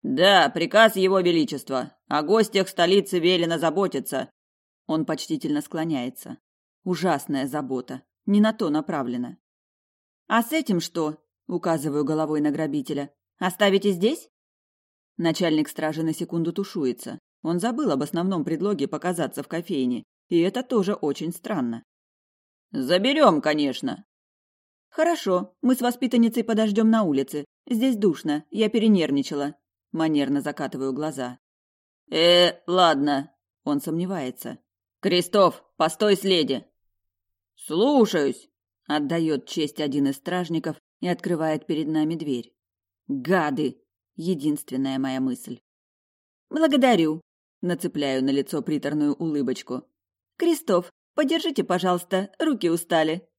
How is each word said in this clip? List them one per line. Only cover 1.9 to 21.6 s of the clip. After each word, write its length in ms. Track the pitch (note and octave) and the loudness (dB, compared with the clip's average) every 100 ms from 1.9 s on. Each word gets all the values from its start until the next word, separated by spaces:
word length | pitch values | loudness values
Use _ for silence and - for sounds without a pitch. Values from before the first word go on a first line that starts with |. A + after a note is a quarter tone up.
| _ _ | _ _
О 140 | D3 | -2
гостях 460 | D3+ A3 G#3+ G3+ F#3+ | 2 4 4 2 0
столицы 500 | - E3+ G3 G3 F3+ | 0 4 4 4 2
велено 380 | E3+ F3+ E3+ E3+ | 2 2 2 0
заботиться". 720 | E3+ D#3 F#3+ C#3 - C3+ C3 _ _ _ _ _ - | 0 0 -2 -2 -6 -6 -6 _ _ _ _ _ -4
Он 200 | D#3+ C#3+ | -4 -2
почтительно 560 | D#3 - D#3 D3 D3 | -4 -4 -6 -2 -4
склоняется. 760 | - D#3+ E3 C#3+ B2 - - - _ _ _ _ | -4 -6 -4 -4 -6 -10 -18 -20 _ _ _ _
Ужасная 640 | - E3+ F3+ D3 - C#3 C3+ | -6 -2 0 -2 -2 -4 -4
забота. 560 | D3 C3 C3 - C3+ _ _ - | -6 -4 -6 -6 -14 _ _ 0
Не 140 | G3+ | 4
на 140 | G#3+ | 4
то 160 | A3 F3+ | 2 -2
направлена. 680 | D3+ D3+ D#3+ B2 A#2+ B2 - _ _ _ _ _ _ _ _ _ | -2 -2 -4 -4 -6 -8 -10 _ _ _ _ _ _ _ _ _
"А 140 | A3 | -2
с 120 | A3+ | 0
этим 260 | D#4 - F3+ | -2 0 0
что?" 420 | - - D#3 D#3 _ _ - | 0 -4 -4 -6 _ _ -6
указываю 580 | F3 E3+ D#3+ D3 D3 C#3+ | -4 -2 -2 0 0 0
головой 360 | D#3 D#3 D#3 | 0 0 0
на 100 | D3+ | 0
грабителя. 600 | C#3+ D#3 C#3+ C3 C#3+ C#3 _ _ _ | 0 -2 -4 -4 -6 -8 _ _ _
"Оставите 540 | F#3 F3+ G3+ F#3+ G3 | -4 2 2 4 2
здесь?" 380 | F3+ G#3 E4 - _ _ _ _ _ _ _ _ - | 2 0 0 -10 _ _ _ _ _ _ _ _ -4
Начальник 500 | E3 D#3 F3 D#3 D3+ | -2 0 0 0 -2
стражи 360 | - D#3 D#3 | -4 -6 -2
на 100 | D#3+ | -4
секунду 400 | D#3 E3+ E3+ E3 | -4 -4 -2 -2
тушуется. 680 | E3+ G3+ F#3+ C3+ A#2+ - - _ _ | -4 -6 -2 -4 -4 -10 -14 _ _
Он 180 | D#3+ F3 | -4 -2
забыл 320 | G#3+ A#3+ C#4 | -2 -2 -2
об 120 | C3+ | 0
основном 400 | D3 E3 F#3 F#3 | -2 -2 -2 -2
предлоге 440 | C#3+ D#3 F#3+ G3 C#3 | -2 -2 -2 -2 -4
показаться 560 | D3+ F3 F3 C#3 - | -4 -4 -2 -4 -6
в 40 | C#3 | -8
кофейне, 560 | E3 E3 D3 B2+ A#2+ - _ _ | -8 -4 -2 -2 -2 -8 _ _
и 100 | E3+ | 2
это 240 | F3 B3 | 2 -2
тоже 300 | B3+ A#3+ F#3+ | -2 0 0
очень 400 | - D3+ C#3+ E3 | -2 -2 -4 -6
странно. 500 | F3 - G3 | -8 -6 -4